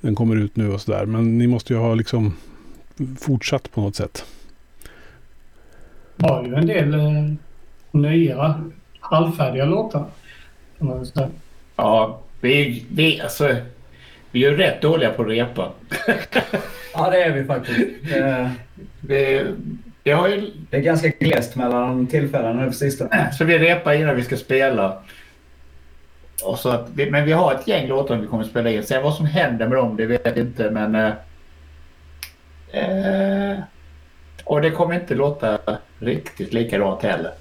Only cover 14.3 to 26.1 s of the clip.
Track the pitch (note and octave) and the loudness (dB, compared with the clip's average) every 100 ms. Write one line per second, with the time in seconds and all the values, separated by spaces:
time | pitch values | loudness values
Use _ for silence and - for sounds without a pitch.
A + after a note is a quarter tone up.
14.3 | B2 C#3 D3 F3 - D3+ E3 A#2 G#2+ A2 | 2 2 4 2 2 2 2 2 0 -2
15.3 | A2+ A#2+ - F2+ - - - - A3 - | 0 -2 -4 -8 -8 -10 -6 -2 -2 0
16.3 | - - - - - - - F3+ F#3 E3+ | -4 -2 -6 -8 -14 -12 -2 2 4 2
17.3 | C#3 C3 C3 B2+ A#2 - - D3 C#3 C3+ | 0 -2 -4 -2 0 0 -2 -4 0 0
18.3 | B2+ B2+ B2 - - - - C#3+ C#3 C3+ | 0 -2 -6 -14 -20 -20 -16 -2 0 2
19.3 | C3+ - - - - - - C3+ D3+ F#3 | 2 0 -6 -8 -12 -14 -4 2 4 2
20.3 | G3+ G#3 - - C#3 C#3 E3 D#3+ - - | 0 -4 -12 -4 0 2 2 2 2 2
21.3 | D3+ A#2 B2 B2 B2 B2 B2+ B2 D#3 C#3 | 2 0 -4 -2 0 0 0 0 0 0
22.3 | C#3 A#2 A#2+ B2+ - C#3 - B2 G#3 D3 | -2 -2 -2 -2 -2 -2 -2 0 0 0
23.3 | - D#3+ E3 E3 F3 D#3 D3 D#3 B2+ A#2 | 0 4 6 4 2 2 2 4 0 0
24.3 | B2 - C3 C3+ A#2 G2 F#2+ - - - | -4 0 2 4 2 0 -2 -14 -20 -20
25.3 | - - - - - - - - | -20 -20 -20 -20 -20 -20 -20 -20